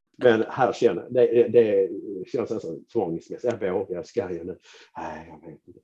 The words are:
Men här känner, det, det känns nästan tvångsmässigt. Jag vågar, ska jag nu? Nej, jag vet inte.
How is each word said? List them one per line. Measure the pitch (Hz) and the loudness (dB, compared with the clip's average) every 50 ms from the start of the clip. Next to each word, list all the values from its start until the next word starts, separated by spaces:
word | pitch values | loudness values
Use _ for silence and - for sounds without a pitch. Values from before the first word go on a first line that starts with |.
| _ _ _ | _ _ _
Men | - - 123 113 110 110 - | 2 4 4 6 4 2 -2
här | - 143 131 107 - | 0 0 0 0 2
känner, | - 123 113 - - - - | 2 2 2 2 0 -4 -2
det, | 123 127 120 117 117 120 113 | 2 2 2 4 4 4 4
det | 110 113 123 113 107 101 98 95 92 - 101 - 107 101 92 92 | 6 6 4 6 6 4 2 2 0 -2 -8 -10 -10 -10 -10 -10
känns | - - 127 104 - | -6 -6 -6 -4 -4
nästan | 113 104 87 85 82 71 - _ - | -6 -8 -8 -8 -10 -12 -14 _ -2
tvångsmässigt. | 113 98 82 82 82 - - 82 - - 123 113 101 | -2 -2 -2 -4 -6 -8 -10 -12 -6 -4 -4 -2 -2
Jag | 104 92 92 | -4 -2 -2
vågar, | 101 95 - 92 87 85 | -2 -4 -4 -6 -8 -10
ska | - - 117 | -6 -6 -6
jag | 101 92 90 82 85 | -4 -4 -8 -8 -8
nu? | 90 87 - _ - - - - _ _ | -10 -12 -14 _ -20 -20 -20 -20 _ _
Nej, | 82 82 82 78 78 82 82 80 - | -12 -12 -12 -12 -14 -16 -18 -20 -20
jag | - - | -20 -20
vet | 73 - _ | -20 -20 _
inte. | - - - | -20 -20 -20